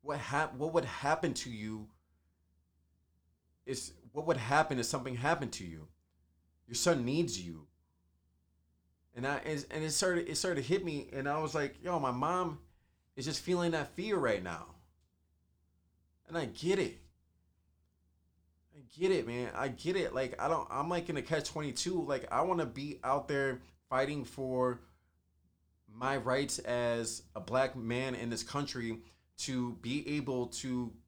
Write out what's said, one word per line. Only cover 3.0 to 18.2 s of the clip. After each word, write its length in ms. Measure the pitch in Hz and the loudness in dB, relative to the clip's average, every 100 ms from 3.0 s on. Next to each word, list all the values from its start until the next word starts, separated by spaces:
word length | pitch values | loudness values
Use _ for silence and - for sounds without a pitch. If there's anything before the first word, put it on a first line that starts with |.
| _ _ _ _ _ _ 127 | _ _ _ _ _ _ -8
Is, 260 | 131 - - - | -6 -8 -16 -10
what 140 | 151 156 | -4 0
would 100 | 135 | 0
happen 420 | 110 147 156 131 | 4 4 4 2
if 80 | 117 | 0
something 300 | 139 127 123 | -2 -2 -2
happened 360 | 135 165 127 | 2 2 0
to 100 | - | -6
you? 240 | 90 80 76 _ _ _ _ _ _ _ - | -10 -12 -16 _ _ _ _ _ _ _ -8
Your 80 | |
son 300 | - 175 151 | 2 4 4
needs 360 | 120 147 170 95 | 4 2 0 -2
you." 260 | 87 80 73 _ _ _ _ _ _ _ _ _ _ _ _ _ _ | -8 -12 -16 _ _ _ _ _ _ _ _ _ _ _ _ _ _
And 120 | 120 135 | -4 -2
I, 120 | 143 | -2
and, 260 | 143 147 139 | -2 -4 -4
and 140 | 156 | -4
it 60 | 156 | 0
started, 380 | 143 185 175 170 | 2 2 2 0
it 80 | 156 | -2
started 260 | 185 156 | 0 0
to 60 | 123 | 2
hit 160 | 185 | 0
me, 240 | 175 147 - | 0 -4 -6
and 160 | 135 139 | -4 -2
I 100 | 147 | 0
was 160 | 156 | 0
like, 280 | 156 143 - | 0 -2 -4
"Yo, 160 | 175 175 | -2 0
my 140 | 135 | 2
mom 480 | 123 147 180 175 160 - _ _ _ _ - | 2 2 2 0 -4 -14 _ _ _ _ -6
is 80 | |
just 180 | 131 156 | -4 -4
feeling 300 | - 180 170 | 0 2 4
that 240 | 160 139 - | 2 -2 -4
fear 200 | 208 190 | 0 2
right 260 | 127 101 | 4 2
now." 240 | 90 80 - - _ _ _ _ _ _ _ _ _ _ _ _ _ _ - | 0 -6 -10 -18 _ _ _ _ _ _ _ _ _ _ _ _ _ _ -4
And 100 | 165 | -2
I 60 | |
get 340 | 143 - 165 196 | -2 -2 2 4
it. 220 | 120 - - _ _ _ _ _ _ _ _ _ _ _ | 2 -2 -20 _ _ _ _ _ _ _ _ _ _ _